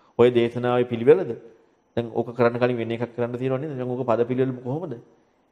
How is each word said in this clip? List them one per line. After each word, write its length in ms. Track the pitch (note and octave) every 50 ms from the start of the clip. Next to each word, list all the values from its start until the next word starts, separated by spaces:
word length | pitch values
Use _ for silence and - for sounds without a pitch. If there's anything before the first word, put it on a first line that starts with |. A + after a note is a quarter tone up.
| _ _ _ -
ඔය 100 | A#2 B2+
දේශනාවේ 540 | B2 A#2 A#2 A#2 - A#2+ B2 B2 B2 B2+ B2
පිළිවෙලද? 460 | B2 A#2+ A2+ A#2 C3+ E3 F#3+ E3+ A#2+ A2+ - - - - _ _ _ _ _ _ _ -
දැන් 100 | A#2+ A#2 A2+
ඕක 200 | A2 A2+ A#2 B2
කරන්න 280 | A#2 B2 B2 A#2+ A#2+ A#2
කලින් 180 | B2 B2 B2+
වෙන 160 | A#2 A2+ A2+ B2
එකක් 200 | A#2 A#2+ - -
කරන්න 220 | A#2+ A#2+ A#2+ B2
තියෙනව 240 | A#2+ B2+ C3 C3 C3
නේද? 140 | D3+ D#3+ C#3
දැන් 180 | B2+ B2+ B2+
ඕක 140 | B2 B2+ B2+
පද 240 | B2 A2+ A2+ A#2+ A#2+
පිළිවෙල 240 | B2+ B2+ C3 C3 B2 B2
කොහොමද? 360 | C3 B2 C3+ D#3+ F#3 D#3 B2 A#2 - _ _ _ _ _ _ _ _ _